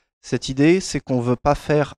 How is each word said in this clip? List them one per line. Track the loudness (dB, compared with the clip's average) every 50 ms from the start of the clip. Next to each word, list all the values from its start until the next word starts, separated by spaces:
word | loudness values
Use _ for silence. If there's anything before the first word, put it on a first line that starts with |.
| _ _ _ _
Cette | -10 -6 -6 -6 -6 -4
idée, | 0 2 4 4 4 2
c'est | 0 -4 -8 -8
qu'on | -4 -4 -4 -2
veut | 0 -2 -2
pas | 0 0 0 -2
faire | 0 0 0 0 0 0 -2 -6